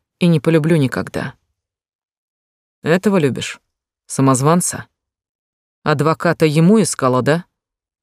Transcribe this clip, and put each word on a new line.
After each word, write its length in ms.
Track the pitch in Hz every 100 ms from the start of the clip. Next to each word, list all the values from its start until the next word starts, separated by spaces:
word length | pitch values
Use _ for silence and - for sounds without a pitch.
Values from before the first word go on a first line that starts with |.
| _ -
и 80 | 175
не 140 | 160
полюблю 360 | 165 160 156 165
никогда». 600 | 131 92 95 - 135 - _ _ _ _ _ _ _ _ _ _ _ _ _ _
«Этого 340 | - 180 214 196
любишь? 440 | 143 107 - - _ _ _ _ -
Самозванца? 840 | - 135 127 143 175 - - - _ _ _ _ _ _ _ _ _
Адвоката 640 | - 143 143 156 175 151 160
ему 360 | 151 165 220
искала, 400 | 170 - 131 127
да? 240 | 123 165 - _ _ _ _ _